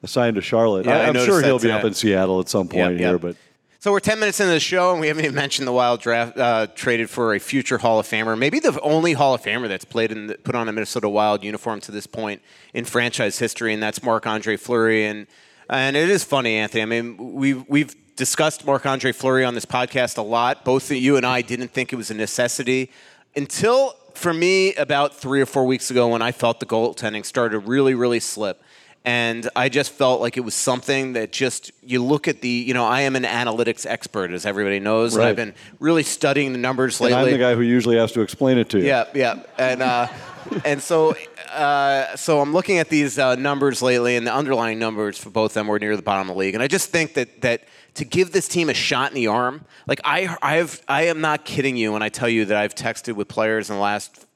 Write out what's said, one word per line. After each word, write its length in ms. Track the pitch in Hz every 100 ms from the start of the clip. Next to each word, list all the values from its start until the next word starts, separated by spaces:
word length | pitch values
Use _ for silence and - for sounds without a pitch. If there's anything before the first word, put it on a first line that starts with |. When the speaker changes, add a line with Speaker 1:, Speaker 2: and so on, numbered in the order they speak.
Speaker 1:
assigned 320 | - 131 120
to 80 | 107
Charlotte. 440 | - 113 117 98 107
Speaker 2:
Yeah, 100 | 156
Speaker 1:
I, 20 |
Speaker 2:
I 80 | -
Speaker 1:
I'm 60 |
Speaker 2:
noticed 120 | 123 127
Speaker 1:
sure 140 | 185
Speaker 2:
that 60 | 135
Speaker 1:
he'll 120 | 127
be 100 | 113
up 120 | 107
Speaker 2:
today. 60 | 107
Speaker 1:
in 60 |
Seattle 460 | 95 110 95 95 92
at 80 | 90
some 180 | 104 87
Speaker 2:
Yep, 60 |
Speaker 1:
point 260 | 85 90 87
here, 140 | 104
Speaker 2:
yep. 80 | 90
Speaker 1:
but 140 | 87 85 _ _ _ _
Speaker 2:
So 120 | 202
we're 80 | 202
ten 180 | 202 220
minutes 180 | 208 190
into 120 | 196
the 80 | 165
show, 320 | - 180 180
and 80 | 175
we 60 | 156
haven't 160 | 156
even 100 | 151
mentioned 320 | 139 139 139 131
the 60 |
Wild 280 | 123 123 120
draft, 340 | 120 117 117 117
uh, 300 | 123 113 107
traded 340 | - 131 117 113
for 260 | - 117
a 40 | 101
future 380 | - 139 - 123
Hall 200 | 120 110
of 80 | 107
Famer, 300 | 110 110 113
maybe 200 | 139 277
the 180 | 311 143
only 320 | 147 156 170
Hall 180 | 139 139
of 80 | 127
Famer 240 | - 113 117
that's 160 | 95 -
played 260 | 117 113
in 140 | 107 107
the, 80 |
put 200 | 104 -
on 140 | 120 113
a 40 |
Minnesota 360 | 107 104 123 107
Wild 340 | 107 107 104
uniform 380 | 104 107 - 104
to 120 | -
this 140 | 104 -
point 360 | - 107 101 _ - -
in 100 | -
franchise 540 | 113 120 120 - 107 -
history, 340 | 117 - 117
and 100 | 107
that's 200 | 107 -
Marc-Andre 540 | 123 113 117 110 110 104
Fleury. 480 | - 120 113 110 107
And, 200 | 104 104 _ _ _ -
and 260 | 135 135 139
it 140 | 170
is 120 | 196
funny, 320 | - 139 120 110
Anthony. 260 | 107 117
I 40 | 110
mean, 300 | 117 117 110 120
we've, 320 | 110 135 131 131
we've 260 | 143 147 - _ -
discussed 500 | - - 156 - 143
Marc-Andre 460 | 139 139 135 131
Fleury 320 | 120 131 131
on 100 | 127
this 100 | 120 -
podcast 520 | 127 127 135 123 -
a 40 |
lot. 420 | 107 117 123 143 -
Both 240 | 135 -
you 260 | 135 127 139
and 80 | 123
I 140 | 127
didn't 260 | 120 120 123
think 240 | - 123
it 40 | 123
was 140 | 110
a 40 |
necessity 760 | 110 107 - 120 - 127 131 127 - - - _ -
until, 580 | 139 - 214 254 269 - _
for 180 | - 175
me, 420 | 165 175 190 190 -
about 380 | 143 143 143
three 260 | - 135 139
or 60 | 131
four 200 | 139 131
weeks 240 | 131 -
ago 180 | 123 120
when 140 | 117
I 100 | 113
felt 280 | 117 117 113
the 60 | -
goaltending 580 | 113 113 - 113 107 104
started 260 | 131 117
to 60 | 107
really, 360 | 101 131 135
really 260 | 127 123 117
slip. 420 | - - 104 90 _ - _ _ 123
And 440 | 120 117 113 117
I 140 | - 127
just 240 | 127 139
felt 300 | - 131 127
like 160 | 120 127
it 20 |
was 140 | 117
something 580 | - - 123 - 135 131
that 180 | 123 107
just, 400 | - 131 - - _
you 200 | 127 123
look 240 | 123 147 165
at 140 | 147
the, 80 | 123
you 240 | 120 123
know, 140 | 127 113
I 160 | 127
am 140 | 139 131
an 80 |
analytics 600 | 127 117 120 110 117 110
expert, 460 | - 110 - 107 90
as 160 | 87 101
everybody 340 | 98 101 98
knows. 340 | 101 110 117
And 80 | 110
Speaker 1:
Right. 60 | 117
Speaker 2:
I've 80 | 107
been 160 | 110 - - -
really 240 | 147 165
studying 480 | 143 - 147 139 139
the 60 | 127
numbers 420 | 127 131 117 -
Speaker 1:
And 100 | 123
Speaker 2:
lately. 220 | 123 131
Speaker 1:
I'm 60 | 135
the 60 |
guy 100 | 123
who 60 | 117
usually 360 | 120 123 117 117
has 160 | 113
to 100 | 120
explain 340 | 104 - 135 127
it 140 | 110
to 80 | 104
you. 80 | 143
Speaker 2:
Yeah, 180 | 131 113
yeah. 280 | 139 123 107 - -
And, 240 | 131 127
uh, 240 | 127 123 120 - - -
<laughs> 280 | - -
and 160 | 147 143
so, 320 | - 165 160 - 82 - -
uh, 640 | 139 147 143 139 135 131 101
so 240 | - 151
I'm 140 | 143
looking 240 | 165 185 185
at 100 | 156
these, 300 | 156 143 117
uh, 160 | 131
numbers 480 | 127 143 143 139 123
lately 340 | 127 123 120 123
and 100 | 117
the 60 |
underlying 460 | 123 143 131 113 110
numbers 400 | 113 107 104 101
for 100 | 107
both 220 | 107 110
of 40 |
them 120 | 110 107
were 120 | 104
near 180 | 107 107
the 60 |
bottom 280 | 92 98 95
of 40 | 92
the 40 |
league. 140 | 95
And 80 | 104
I 40 | 135
just 200 | 180 -
think 240 | 170 156
that, 280 | - 123 -
that 220 | 127 117 _ - _
to 120 | - 135
give 260 | 165 185
this 160 | 185 -
team 220 | 175 160
a 40 |
shot 360 | - - 131 135
in 60 | 139
the 100 | 113
arm, 400 | 110 123 143 - - -
like, 140 | 135
I, 320 | 147 156 185 165
I've, 420 | 139 156 170 - -
I 140 | 139 170
am 120 | 160
not 240 | 156 151
kidding 320 | - - 135 123
you 160 | 110
when 80 | 107
I 60 | 107
tell 200 | - 120
you 160 | 117 101
that 100 | 104
I've 180 | 104
texted 420 | - 113 110 - 104
with 120 | 98
players 400 | - 110 110 101
in 80 | 104
the 60 |
last 420 | 101 104 - _ -